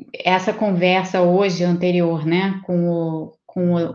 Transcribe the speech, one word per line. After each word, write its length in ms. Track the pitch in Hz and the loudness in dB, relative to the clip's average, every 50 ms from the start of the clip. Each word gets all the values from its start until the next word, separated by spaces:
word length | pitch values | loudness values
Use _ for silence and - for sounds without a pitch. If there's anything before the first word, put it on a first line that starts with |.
| - - | -16 -16
essa 400 | - - - 180 185 185 185 226 | -14 -6 -2 0 0 0 0 -2
conversa 680 | 202 - 214 208 190 175 180 180 185 190 185 - - 185 | -4 -2 -2 0 0 2 2 2 2 2 0 0 0 2
hoje, 400 | 180 175 180 190 202 196 175 165 | 2 4 4 4 2 2 0 0
anterior, 640 | 175 175 175 170 180 180 175 180 175 170 165 160 151 | 0 0 0 0 0 0 2 2 2 0 0 -2 0
né, 340 | 160 170 185 190 196 190 190 190 | 0 0 0 0 -2 -4 -6 -6
com 240 | - 180 175 175 175 | -4 -2 0 0 0
o, 420 | 170 170 165 160 156 160 156 - - _ _ | 0 -2 -2 -4 -4 -6 -8 -12 -16 _ _
com 280 | - - 185 180 175 175 | -10 -4 -2 0 0 2
o, 180 | 170 170 165 165 | 0 0 -4 -6